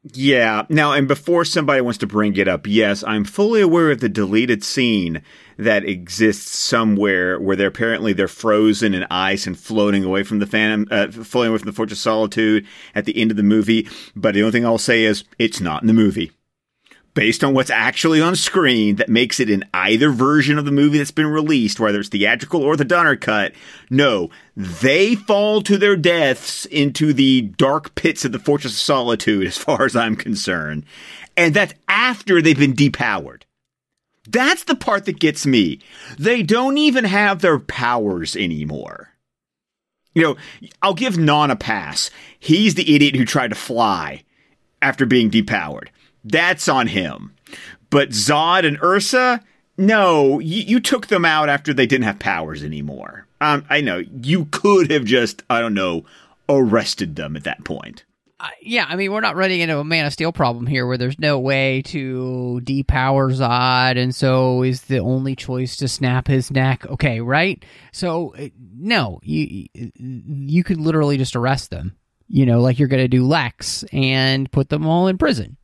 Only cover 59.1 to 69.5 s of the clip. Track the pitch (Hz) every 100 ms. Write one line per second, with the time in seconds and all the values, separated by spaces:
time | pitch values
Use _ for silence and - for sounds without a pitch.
59.1 | 214 220 170 190 180 165 147 151 165 147
60.1 | - 135 - 127 120 120 131 123 127 123
61.1 | 139 151 139 131 135 135 131 131 156 131
62.1 | 127 127 127 123 123 120 135 135 131 131
63.1 | 135 135 131 123 123 127 127 127 123 127
64.1 | 127 135 131 131 127 127 123 - 131 101
65.1 | 131 135 131 - 127 127 - 131 - 131
66.1 | 127 - 131 127 135 131 127 - - 147
67.1 | 113 117 143 185 - - - - - 180
68.1 | 165 160 - 139 117 107 113 190 226 113
69.1 | 87 - 156 151